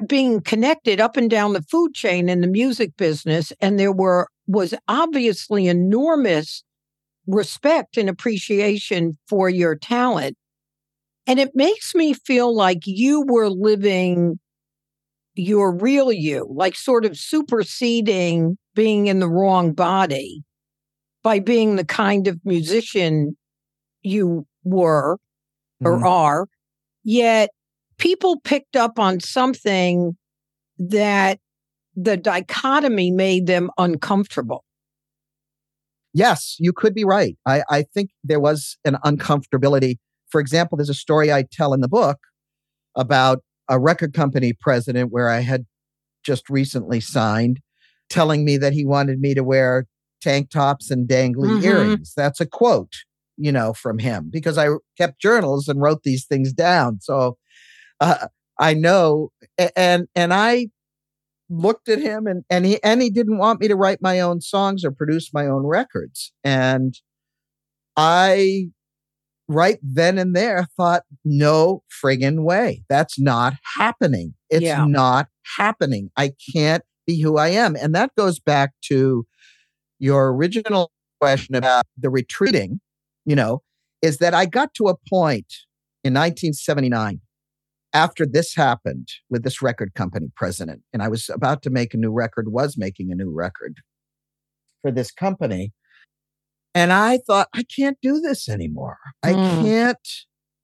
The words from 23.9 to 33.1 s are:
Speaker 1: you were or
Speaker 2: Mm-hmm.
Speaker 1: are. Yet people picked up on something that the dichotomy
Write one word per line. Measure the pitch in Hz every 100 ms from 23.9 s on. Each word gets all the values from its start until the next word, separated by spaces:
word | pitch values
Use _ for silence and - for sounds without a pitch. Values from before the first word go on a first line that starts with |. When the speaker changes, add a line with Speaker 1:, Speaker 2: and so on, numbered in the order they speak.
| _
Speaker 1:
you | 196 208 180 165 - _
were | 185 185 170 151 143 185 _ _ _ _ _ _
or | 127 120
Speaker 2:
Mm-hmm. | 180
Speaker 1:
are. | 180 151 151 202 _ _ _ _ _
Yet | 214 233 233 220 214 - _ _ _ -
people | 339 370 370 311
picked | - 277 - 254
up | 233 233
on | 196 185
something | - 262 254 254 214 190 180 175 175 175 _ _ _ _ _ -
that | 180 208 208 202 190 196 _ _ _ _ _ 190
the | 185 190
dichotomy | 214 180 185 - 269 277 285 214 180